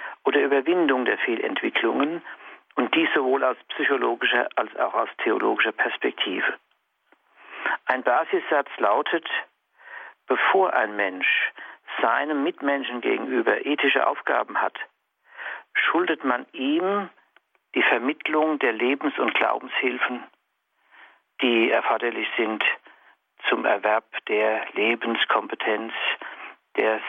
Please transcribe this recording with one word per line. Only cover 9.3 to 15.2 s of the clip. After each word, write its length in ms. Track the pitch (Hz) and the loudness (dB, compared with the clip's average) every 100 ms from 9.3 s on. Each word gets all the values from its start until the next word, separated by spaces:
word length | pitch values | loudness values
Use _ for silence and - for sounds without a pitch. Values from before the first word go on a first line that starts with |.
| - - _ _ _ - - - - - | -6 -6 _ _ _ -18 -16 -18 -20 -4
Bevor 460 | 127 - 196 185 | 0 4 4 4
ein 220 | - 110 104 | 2 0 0
Mensch 560 | 101 92 - - - - - - - - | -2 0 0 2 0 -6 -18 -18 -12 0
seinem 420 | 117 120 147 147 | 2 2 0 0
Mitmenschen 580 | 147 - 143 143 123 123 | -2 -2 -2 -2 -2 -4
gegenüber 640 | 113 110 117 127 113 107 - | -2 -2 0 0 2 0 0
ethische 420 | 147 143 127 - | 0 2 2 2
Aufgaben 540 | - - 127 113 104 | -2 -2 0 0 -2
hat, 160 | 107 - - _ _ _ | -4 -4 -14 _ _ _